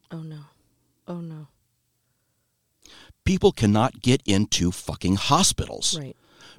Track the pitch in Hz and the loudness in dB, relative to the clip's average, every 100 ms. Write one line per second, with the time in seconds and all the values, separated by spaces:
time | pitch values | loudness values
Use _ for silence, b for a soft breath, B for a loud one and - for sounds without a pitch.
0 | _ 165 160 151 147 _ _ _ _ _ | _ -16 -14 -16 -20 _ _ _ _ _
1 | - 175 165 156 147 _ _ _ _ _ | -14 -12 -12 -14 -18 _ _ _ _ _
2 | _ _ _ _ _ _ _ _ B B | _ _ _ _ _ _ _ _ B B
3 | B _ - 185 196 - 107 107 127 - | B _ -2 4 2 4 2 4 2 0
4 | 127 135 - 98 - - 87 - - - | 0 0 2 0 0 0 0 -2 -8 -4
5 | 90 98 - 156 196 - - - - 165 | -2 0 2 2 2 0 -6 -6 -4 -4
6 | 135 - b b b | -8 -18 b b b